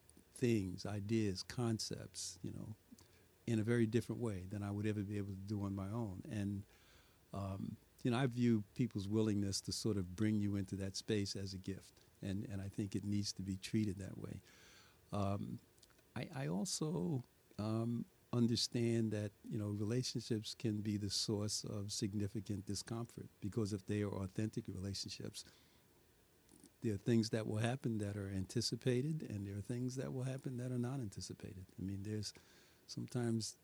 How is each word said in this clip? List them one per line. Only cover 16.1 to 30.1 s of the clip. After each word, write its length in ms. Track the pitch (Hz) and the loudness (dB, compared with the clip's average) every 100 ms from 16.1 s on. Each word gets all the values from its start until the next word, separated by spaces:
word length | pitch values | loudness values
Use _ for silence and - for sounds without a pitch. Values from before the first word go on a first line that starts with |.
| - | -8
I, 120 | - 147 | -6 -4
I 120 | 143 | -2
also, 760 | 185 202 - 156 170 175 135 - _ _ - | 0 -2 -2 0 0 0 0 -2 _ _ -4
um, 460 | 107 113 117 117 - - - | 0 2 0 -2 -6 -12 -2
understand 760 | 120 117 113 - 120 117 117 110 | 4 6 6 2 2 4 4 4
that, 180 | 107 107 - - | 2 -2 -4 -4
you 120 | 131 | -2
know, 80 | 104 | 0
relationships 880 | 104 104 123 123 127 - 110 107 - | 0 2 2 0 -2 0 0 0 -2
can 200 | 117 104 | 0 2
be 200 | 107 104 | 2 2
the 140 | 104 | 2
source 520 | - - 104 104 - | 0 2 2 2 -2
of 280 | - 110 101 | -2 -4 -2
significant 760 | - 107 104 104 110 98 98 95 | 0 0 2 0 -2 -2 -2 -2
discomfort, 600 | 101 - 113 120 - 95 - | -4 -4 -4 -4 -8 -12 -6
because 320 | 104 117 104 | -2 0 2
if 140 | 101 - | 0 0
they 160 | 104 | 0
are 80 | 101 | 2
authentic 540 | 98 95 - 110 - - | 0 -2 0 0 -2 -4
relationships, 800 | 98 98 95 - - - - - - - - - - _ _ _ _ - - - - | -4 -4 -2 -4 -6 -8 -8 -14 -18 -20 -20 -20 -20 _ _ _ _ -20 -20 -20 -4
there 140 | 113 101 | 0 2
are 20 | |
things 320 | - 117 110 | 6 6 6
that 160 | 113 107 | 2 0
will 120 | 107 | 2
happen 420 | 117 131 - 110 | 2 2 0 0
that 180 | 104 101 | 0 -2
are 140 | 98 98 | -2 -2
anticipated, 920 | 92 120 - 120 131 123 147 160 - | 0 0 0 0 2 2 2 -2 -2
and 160 | 107 98 | -4 -4
there 100 | 101 | -4
are 60 | |
things 340 | 101 123 127 127 | -4 -2 -2 -2
that 140 | 139 | -4